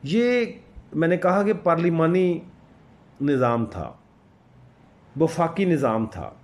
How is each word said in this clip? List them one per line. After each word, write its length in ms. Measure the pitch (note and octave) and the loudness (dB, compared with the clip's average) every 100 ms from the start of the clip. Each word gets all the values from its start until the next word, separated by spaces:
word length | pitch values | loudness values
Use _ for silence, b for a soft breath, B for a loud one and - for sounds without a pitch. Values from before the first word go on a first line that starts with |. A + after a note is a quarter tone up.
ये 560 | C#3 G#3+ A#3+ B3 A3+ - - - - D3+ | 0 0 2 0 -2 -8 -20 -20 -10 -2
मैंने 200 | E3 F3 | 0 2
कहा 260 | F3+ F#3+ | 2 2
कि 100 | G#3 | 0
पार्लिमानी 880 | F#3+ F3 E3 F3 E3 D#3+ F#3 F3+ E3 - - - - - - - - | 0 0 2 2 2 2 2 2 -2 -8 -20 -20 -20 -20 -20 -20 -4
निज़ाम 440 | C#3+ C3+ B2 A#2 A2 | 0 2 2 0 -2
था, 340 | F#2+ C2 - _ _ _ _ _ - - _ - _ - C#3+ | -6 -10 -14 _ _ _ _ _ -20 -20 _ -20 _ -16 -2
वफाकी 480 | D#3+ E3+ E3 E3 F#3+ | 0 2 -2 0 0
निज़ाम 400 | D#3+ C3 A2 G#2+ | 2 2 0 -4
था। 340 | F#2 B1 - | -8 -12 -16